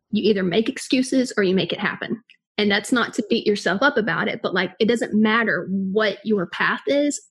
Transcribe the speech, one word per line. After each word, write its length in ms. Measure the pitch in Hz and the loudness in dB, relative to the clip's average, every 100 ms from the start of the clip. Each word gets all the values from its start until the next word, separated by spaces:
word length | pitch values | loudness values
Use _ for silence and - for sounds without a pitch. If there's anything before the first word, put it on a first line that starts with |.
| _ | _
you 180 | 208 202 | 0 2
either 120 | 196 | 2
make 260 | 185 175 233 | 0 0 0
excuses 640 | - - 262 262 262 247 - | -4 -2 -2 2 0 0 0
or 60 | |
you 120 | 190 | 2
make 180 | 190 180 | 2 0
it 80 | - | -2
happen. 420 | 156 - - - - _ _ - | -4 -4 -8 -8 -12 _ _ -2
And 140 | 208 | 0
that's 220 | 202 202 | 0 0
not 220 | 247 - | -2 0
to 100 | - 220 | -4 -2
beat 180 | 233 - | 0 0
yourself 360 | 208 180 190 | 0 0 2
up 140 | 285 285 | 2 2
about 320 | 208 160 - | 0 -2 -2
it, 120 | - | -4
but, 120 | - | -2
like, 180 | 190 185 - | -2 -2 0
it 80 | 220 | 0
doesn't 260 | 233 247 | 0 0
matter 540 | 208 214 226 214 165 - | 2 4 2 0 -2 -2
what 480 | 196 190 202 214 190 | -4 -2 0 0 -2
your 220 | 208 202 170 | -2 -2 -2
path 360 | - 170 226 - | -2 -2 -2 0
is. 340 | 285 294 - - | 0 0 -2 -10